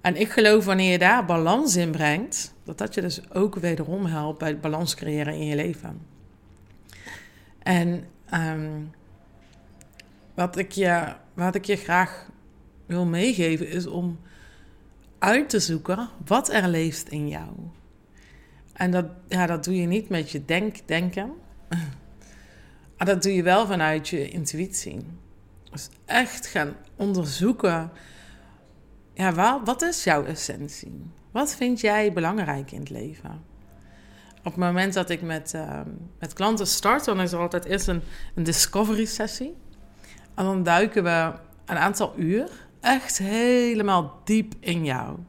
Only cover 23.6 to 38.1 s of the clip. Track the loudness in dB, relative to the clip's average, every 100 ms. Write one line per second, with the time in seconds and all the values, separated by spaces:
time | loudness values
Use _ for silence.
23.6 | 4 2 2 0 -2 -4 -4 -4 -6 -4
24.6 | -6 -6 -8 -10 -12 -16 -20 -20 -20 -20
25.6 | -16 -14 -14 -18 -2 0 0 -4 -6 -4
26.6 | -4 -6 -18 -6 -2 0 -2 0 0 2
27.6 | 2 0 -4 -12 -20 -20 -20 -20 -20 -20
28.6 | -20 -20 -20 -20 -20 -2 0 4 4 2
29.6 | -2 -2 -2 -2 2 2 0 -6 -8 -8
30.6 | -10 -12 -16 -14 -16 -18 -8 -2 -2 -2
31.6 | -2 2 2 4 2 2 -2 -2 -2 -4
32.6 | -6 -12 -12 -10 -12 -12 -14 -16 -18 -20
33.6 | -20 -20 -20 -20 -20 -20 -20 -12 -10 -2
34.6 | 0 2 2 0 -2 -4 -4 -6 -6 -8
35.6 | -8 -8 -10 -12 -16 -14 -14 -2 0 2
36.6 | 0 0 2 2 2 0 0 0 -2 -2
37.6 | -2 0 0 0 -4